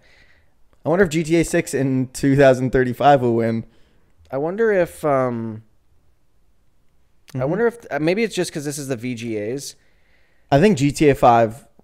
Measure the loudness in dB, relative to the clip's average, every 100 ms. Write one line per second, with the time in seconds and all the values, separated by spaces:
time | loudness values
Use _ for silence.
0 | _ _ _ _ _ _ _ _ -4 0
1 | 0 -2 0 0 0 -2 -2 -4 -2 -2
2 | -4 -2 0 4 6 4 0 0 -2 2
3 | 4 4 2 0 -2 -4 -8 _ _ _
4 | _ _ _ -6 -6 -2 0 0 -2 -2
5 | -2 0 0 -4 -8 -12 -18 _ _ _
6 | _ _ _ _ _ _ _ _ _ _
7 | _ _ -14 -6 -4 -2 -2 -4 -8 -4
8 | -2 0 -2 -4 -6 -6 -10 -10 -8 -8
9 | -8 -8 -8 -6 -6 -8 -12 -18 _ _
10 | _ _ _ _ _ 2 4 2 0 2
11 | 2 4 4 6 2 -2 -20 _